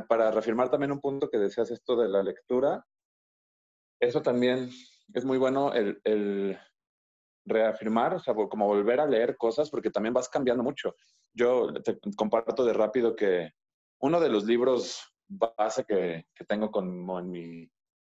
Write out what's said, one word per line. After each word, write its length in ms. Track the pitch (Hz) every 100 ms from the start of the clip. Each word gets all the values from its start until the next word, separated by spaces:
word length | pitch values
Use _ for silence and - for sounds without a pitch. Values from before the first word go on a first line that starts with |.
| 110
para 220 | 117 113
reafirmar 400 | 110 113 113 131
también 220 | 147 139
un 80 | 143
punto 280 | 143 139 143
que 100 | 117
decías, 320 | 101 110 113
esto 260 | 117 - 120
de 120 | 110
la 140 | 98
lectura, 640 | 98 - - 127 139 240 - _ _ _ _ _ _ _ _ _ _ _
eso 220 | 123 135
también 480 | 143 123 123 127 127 - - _ _
es 120 | -
muy 120 | 131 131
bueno 380 | 131 135 139
el, 260 | - 101 98
el 540 | - 107 101 98 98 95 - _ _ _ _ _ _ _
reafirmar, 680 | - 110 110 - 107 110 139
o 60 | 180
sea, 120 | -
vo-, 160 | 110 101
como 180 | 107 104
volver 340 | 104 101 123
a 60 | 151
leer 300 | 117 120 -
cosas, 320 | 117 113 151
porque 200 | 120 104
también 240 | 101 107
vas 160 | 123 127
cambiando 320 | 147 127 123
mucho. 320 | 120 139 98 - _ _ _
Yo 380 | 113 120 127 110 -
te 160 | - 104 104 101
comparto 480 | 107 113 117 117
de 80 | 123
rápido 420 | 104 107 127 117
que 380 | - 104 90 82 - _ _ _ _
uno 180 | 135 170
de 120 | 156
los 140 | 110
libros 580 | 104 120 123 123 101 - - _ -
base 560 | 98 113 - 110 120
que, 420 | 131 101 90 82 -
que 100 | -
tengo 260 | - 104 107
como 480 | 107 92 90 90 92
en 120 | 90
mi 400 | 87 85 82 82 _ _ _